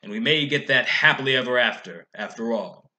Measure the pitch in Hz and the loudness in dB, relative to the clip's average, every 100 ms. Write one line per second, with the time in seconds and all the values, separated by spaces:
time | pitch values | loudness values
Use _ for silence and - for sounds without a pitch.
0 | 104 107 123 156 143 143 - 131 120 - | -10 -6 0 0 2 -2 2 0 2 4
1 | 156 139 135 131 123 123 117 - 95 85 | 4 4 2 0 2 2 2 0 -12 -16
2 | - - 101 - 113 110 90 92 _ | -18 -12 -12 -8 -4 -4 -4 -12 _